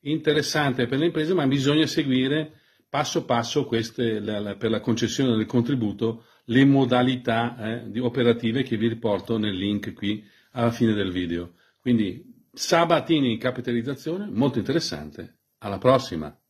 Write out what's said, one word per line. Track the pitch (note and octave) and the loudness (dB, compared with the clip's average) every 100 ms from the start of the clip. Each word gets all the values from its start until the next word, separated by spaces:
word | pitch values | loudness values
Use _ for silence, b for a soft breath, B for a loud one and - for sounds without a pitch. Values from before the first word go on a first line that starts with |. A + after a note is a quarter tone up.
interessante | C#3+ D#3+ D#3 D3 C#3+ D#3 C#3+ B2 A#2+ | -4 -2 2 0 0 0 0 0 0
per | C3+ | 2
le | E3 | 0
imprese, | D#3+ D#3 | 0 0
ma | F3+ C3+ | 2 2
bisogna | C#3 C3+ D3+ D#3 | 2 4 4 2
seguire | - C#3+ B2+ B2+ D3+ D#3 b b b _ | 0 0 2 2 0 -4 b b b _
passo | C#3+ D3 E3+ - | -4 -2 -2 0
passo | A#2 A#2 D3 C3+ | 0 2 -2 0
queste, | A2+ A2+ - A#2 A2 | -2 -2 -2 -2 -2
la, | G#2 G#2 | -4 -6
la, | G#2 G2+ | -6 -4
per | A2+ | -2
la | A2 | -2
concessione | - A2+ A2+ - C3+ A2+ | 0 0 0 0 2 2
del | |
contributo, | A2 B2 A#2+ C3+ G#2+ G2+ A2+ A2+ B B | 2 0 0 0 -2 -2 -4 -4 B B
le | - A#2+ | 0 6
modalità, | C#3 C3+ B2+ B2 B2+ B2+ A#2+ A2+ A#2+ A#2+ | 6 6 4 4 2 0 -2 0 -2 -4
eh, | A2 A#2 A2 | -8 -8 -8
di, | G#2 | -4
operative | B2+ C3 A#2+ A#2 A#2 B2 | -2 2 2 2 0 -2
che | B2+ A2 | -2 0
vi | A2+ | 0
riporto | A2+ A2+ G2 - A2+ | 0 -2 -2 0 -2
nel | G#2+ | 0
link | F#2 G2+ G#2 G#2 | -2 -2 -2 -4
qui | F#2+ G2+ G#2+ b b b | -6 -4 -4 b b b
alla | B2+ A#2 | -2 0
fine | A#2 A#2 | 2 2
del | G#2 F#2+ | 2 -2
video. | F2+ F2+ E2+ F2 b b b | -2 -4 -4 -6 b b b
Quindi | B2+ A#2 G2+ - - - _ | 0 2 2 -4 -16 -20 _
Sabatini | - - E3+ E3 E3 - D#3+ C3 A2 | -10 0 2 4 2 2 0 2 0
Capitalizzazione, | B2+ B2+ A#2+ A#2+ A#2 C#3 - F3 G#3 | -4 -6 -4 -4 -4 -8 -8 -8 -6
molto | A2 C#3 B2 | 0 0 0
interessante. | G2 D3+ - D2 D2+ - - _ _ _ | -2 -2 -2 -8 -12 -14 -18 _ _ _
Alla | G#2 G2 | -8 -2
prossima! | B2+ C3 - E2+ D2 - | 2 2 0 -8 -10 -14